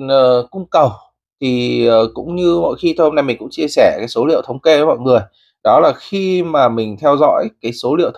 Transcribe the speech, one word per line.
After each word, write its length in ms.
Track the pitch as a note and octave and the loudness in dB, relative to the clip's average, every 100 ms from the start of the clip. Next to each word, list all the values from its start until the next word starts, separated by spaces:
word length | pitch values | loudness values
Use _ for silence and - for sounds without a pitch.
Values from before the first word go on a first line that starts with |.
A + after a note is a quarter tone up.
| C3+ | 0
ờ, 380 | C3+ B2+ B2 B2 | 2 4 2 -2
cung 160 | F#3+ F3 | -12 -2
cầu 200 | E3+ C3+ G2 _ _ _ _ | 0 0 -2 _ _ _ _
thì, 460 | C3 B2 B2 A#2+ A#2 | -4 -2 -2 0 2
ờ, 220 | A2+ A2+ | 2 0
cũng 220 | B2 D#3+ F3 | -4 -8 -2
như 240 | F3 E3+ | 0 0
mọi 140 | E3 C3 | -2 -2
khi 160 | E3+ E3 | -2 2
thôi, 60 | D#3 | 2
hôm 80 | |
nay 80 | D3+ | 2
mình 140 | C#3 A2+ | -2 -6
cũng 100 | A2+ | -8
chia 180 | - C#3+ | -6 -4
sẻ 280 | C#3 G2 D#2 | 2 2 2
cái 100 | A#2 | -6
số 180 | A#2 C#3+ | -2 0
liệu 160 | D#3+ | -2
thống 180 | - C3 | -4 -4
kê 160 | D#3+ D3 | 0 2
với 100 | D#3 | 2
mọi 120 | A#2+ | 0
người. 220 | B2+ A#2 G2+ _ _ _ | 2 0 0 _ _ _
Đó 160 | - C3 | 2 4
là 120 | E3+ E3+ | 2 -2
khi 460 | - G3 F#3+ F3+ | -8 -6 -2 -2
mà 260 | E3+ D3+ B2 | -2 0 0
mình 280 | A2+ A2 G2+ | 0 -6 -2
theo 160 | C#3+ C#3+ | 0 2
dõi 320 | D3 - - - | 2 0 -4 -8
cái 120 | A2+ | -10
số 240 | A#2+ B2 D#3+ | -6 -2 -2
liệu 140 | D#3+ | -2